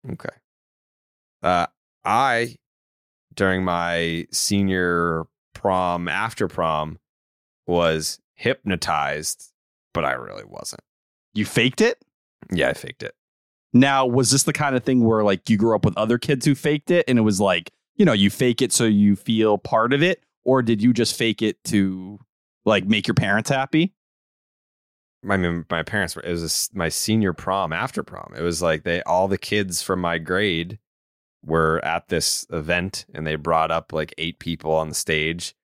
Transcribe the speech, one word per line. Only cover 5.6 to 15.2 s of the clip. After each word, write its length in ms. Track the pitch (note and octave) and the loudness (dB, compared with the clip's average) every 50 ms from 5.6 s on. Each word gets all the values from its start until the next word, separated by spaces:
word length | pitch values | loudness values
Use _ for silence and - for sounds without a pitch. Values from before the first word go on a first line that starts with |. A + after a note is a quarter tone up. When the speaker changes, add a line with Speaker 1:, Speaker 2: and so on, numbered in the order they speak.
| - G2+ F#2+ F#2 F#2 F2+ F2 F2 F2 E2+ | -2 0 2 2 0 0 -2 -4 -4 -4
Speaker 1:
after 400 | D2 F#2+ G#2+ A2+ - - G#2+ F2 | -4 -4 -4 -6 -4 -4 -6 -6
prom, 500 | - - E2+ D#2+ D#2 D#2 D#2 D#2 D#2 - _ _ _ _ _ _ _ _ _ _ _ _ _ | -2 -2 -2 -2 0 -2 -4 -6 -10 -16 _ _ _ _ _ _ _ _ _ _ _ _ _
was 520 | - F2 F2 E2+ E2 D#2+ D#2+ D#2 - - - _ _ _ | -2 0 2 2 2 2 0 -4 -6 -10 -10 _ _ _
hypnotized, 1160 | _ - A#2 C3+ - _ G#2 F#2+ E2+ - - D#2+ D2 D2 C#2 C#2+ D2+ D#2 - - _ - - _ _ _ _ _ _ _ _ _ | _ -2 -2 -2 -2 _ -4 -4 -2 -2 -2 -2 -2 -2 -2 -4 -6 -6 -8 -10 _ -16 -20 _ _ _ _ _ _ _ _ _
but 100 | E2+ D#2 | -4 -2
I 80 | C#2 | -2
really 320 | B1+ B1+ A#1+ G1+ G1+ G1+ G#1 | -4 -4 -8 -14 -16 -18 -18
wasn't. 380 | G1+ G1+ G1+ G1+ - - - _ _ _ _ _ _ _ _ _ _ _ | -18 -18 -14 -14 -14 -14 -16 _ _ _ _ _ _ _ _ _ _ _
Speaker 2:
You 100 | G#2+ G#2 | -6 -4
faked 340 | - - A#2+ A2+ C3 - - | 0 0 2 2 2 2 2
it? 220 | G#3+ A#3+ - _ _ _ _ _ _ _ _ _ - _ | 2 2 2 _ _ _ _ _ _ _ _ _ -10 _
Speaker 1:
Yeah, 160 | F#2+ E2+ C#2+ B1+ | -2 0 0 0
I 20 | - | -2
faked 280 | - - C#2+ - _ | -4 -10 -16 -14 _
it. 120 | - - - _ _ _ _ _ _ _ _ _ _ _ | -14 -14 -14 _ _ _ _ _ _ _ _ _ _ _
Speaker 2:
Now, 340 | - A#2+ C3+ C#3 C#3 C3+ C3 | 4 4 6 6 4 2 2
was 240 | B2+ A#2+ C3 B2+ G#2+ | 2 2 2 2 2
this 120 | C3 C#3 - | 2 2 0
the 80 | - | 0
kind 220 | C#3+ - D3+ C#3+ C3 | -2 -2 -2 -2 -2
of 80 | B2 | -2
thing 220 | - - C3 B2+ A#2 | 0 2 2 4 4
where, 180 | A2+ A2+ A2 | 4 4 4